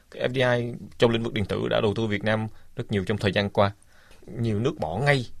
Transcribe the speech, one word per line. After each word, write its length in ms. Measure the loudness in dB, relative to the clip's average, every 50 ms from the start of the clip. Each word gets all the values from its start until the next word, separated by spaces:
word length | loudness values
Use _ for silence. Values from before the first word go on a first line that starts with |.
| _ -18
cái 180 | -10 -4 -4 -2
F 40 | 0
D 280 | 2 2 2 2 2
I 120 | 0 -4 -6 -10 -12 -10 -2 2
trong 120 | 4 4
lĩnh 120 | 4 4 0
vực 100 | 0 -2
điện 120 | -2 -2
tử 220 | -2 -2 -2 0 0
đã 120 | 0 2
đầu 120 | 2 2 2
tư 100 | 0 0 0
Việt 160 | -2 -2 0
Nam 240 | 0 0 0 -2 -6 -8 -12 -18 -16 -10
rất 160 | -10 -6 -2
nhiều 140 | -2 -2 0
trong 120 | 0 -2 0
thời 140 | 0 2
gian 180 | 2 2 0 0
qua. 220 | 2 2 2 2 2 -4 -16 -20 -20 -20 -20 -20 -20 -20 -18 -12 -6 -4
Nhiều 200 | -2 0 0 2
nước 200 | 0 0 -2 -2
bỏ 200 | -4 -4 -2 0
ngay 260 | 2 2 2 2 2 -4 -8 -12